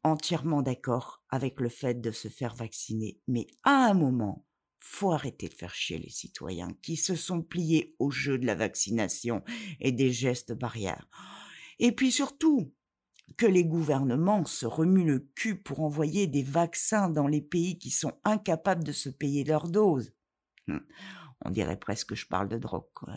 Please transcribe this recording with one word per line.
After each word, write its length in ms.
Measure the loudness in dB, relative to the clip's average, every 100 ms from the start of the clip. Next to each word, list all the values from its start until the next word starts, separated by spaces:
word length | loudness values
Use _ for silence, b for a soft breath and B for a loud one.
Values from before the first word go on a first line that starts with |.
entièrement 580 | 0 0 0 -2 2 2
d'accord 640 | 0 -2 -2 -2 -4 -14 _
avec 320 | -2 -2 -2
le 80 | -4
fait 320 | -2 -2 -2
de 120 | -4
se 160 | -6 -8
faire 260 | -6 -8
vacciner, 680 | -6 -10 -10 -6 -4 -6 -6 -4
mais 200 | -2 -4 _
à 220 | 4 6 6
un 80 |
moment, 520 | 4 4 2 -2 -4 -12 _ _ _
faut 340 | -12 -2 0
arrêter 360 | 0 -2 -8 -12
de 60 |
faire 200 | -12 -12
chier 240 | -8 -6 -6
les 120 | -8
citoyens 580 | -12 -14 -12 -8 -6 -8 -10
qui 140 | -8 -4
se 200 | -2 -2
sont 260 | -2 -4
pliés 540 | -4 -2 2 2 2 -2
au 120 | -2
jeu 280 | 0 -2 0
de 80 | 0
la 80 |
vaccination 880 | 0 -2 -2 -2 0 0 -2 -4 -4 B -10 -10 -4
et 120 | -2
des 200 | 2 2
gestes 400 | 2 0 -2 -6
barrières. 560 | -6 -6 -4 -6 -6 -10 B B B B B B 0
Et 120 | 2
puis 220 | 4 2
surtout, 600 | 2 0 2 4 4 2 -8 _ _ _ -20 -16 2
que 80 | 4
les 180 | 6
gouvernements 800 | 4 2 2 2 2 2 4 2
se 220 | 0 -4 -4
remuent 400 | 2 6 6 6
le 140 | 2 -2
cul 220 | -6 -4 -4
pour 240 | -6 -4
envoyer 460 | -2 0 0 2 2
des 160 | 0
vaccins 680 | 0 0 0 0 0 2 2
dans 180 | 2 2
les 140 | 2
pays 380 | 0 0 0 -2
qui 120 | -4
sont 300 | -2 -2 0
incapables 600 | 0 2 0 0 2 0
de 80 | 0
se 160 | -4 -6
payer 340 | -4 -2 0
leurs 260 | 2 2 2
doses. 460 | 4 4 4 -2 _ _ _ _ _ -6
Hum, 160 | -6 -8 B B -18 -20 -12
on 60 | -6
dirait 300 | -2 -2 -4
presque 300 | -4 -6 -6
que 40 |
je 120 | -8 -4
parle 220 | -4 -2
de 100 | -4
drogue, 280 | -6 -8 -8
quoi, 220 | -14 -14